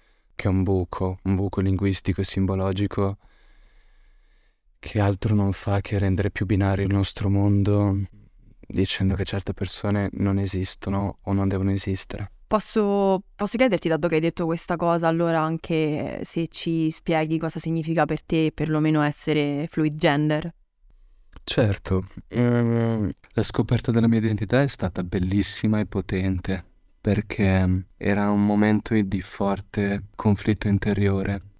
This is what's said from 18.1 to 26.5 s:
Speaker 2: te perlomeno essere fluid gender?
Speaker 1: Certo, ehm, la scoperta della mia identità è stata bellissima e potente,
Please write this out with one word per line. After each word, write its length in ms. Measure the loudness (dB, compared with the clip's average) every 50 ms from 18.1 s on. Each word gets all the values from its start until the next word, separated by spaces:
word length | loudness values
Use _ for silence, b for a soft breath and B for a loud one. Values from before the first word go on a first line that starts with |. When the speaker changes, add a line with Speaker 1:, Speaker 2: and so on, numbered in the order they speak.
| 0 -4 -4
Speaker 2:
te 300 | -2 0 2 2 0 0
perlomeno 460 | -2 -2 0 0 2 2 2 2 2
essere 680 | 2 0 -2 -4 -2 -2 0 0 0 -2 -2 -4 -6 -4
fluid 280 | -2 -2 -2 -2 0
gender? 560 | 0 2 2 2 2 2 0 0 -2 -4 -6 -12 _ _ _ _ _ _ -20 -20 -20 -20 -20 -20 -20 -20 _ -20 -14
Speaker 1:
Certo, 640 | -8 -4 0 2 2 2 2 -2 -2 -2 -2 -2 -2 -4 -12 -18 -14
ehm, 840 | -6 -2 0 2 2 2 2 2 2 2 0 0 0 0 -2 -2 -4 -4 _ -12 -6
la 120 | -2 -2 -2
scoperta 480 | 0 0 0 0 2 2 0 2 2
della 160 | 2 4 4
mia 120 | 4 4 4
identità 420 | 2 2 0 0 0 2 2 2
è 60 | 2
stata 360 | 2 0 -2 -4 -4 -4 -4 -4
bellissima 760 | -2 -2 -2 0 2 2 2 0 0 -2 -2 0 0 0 0
e 80 | 0
potente, 760 | -2 -4 -6 -4 -2 -2 -2 0 0 -2 -2 -2 -4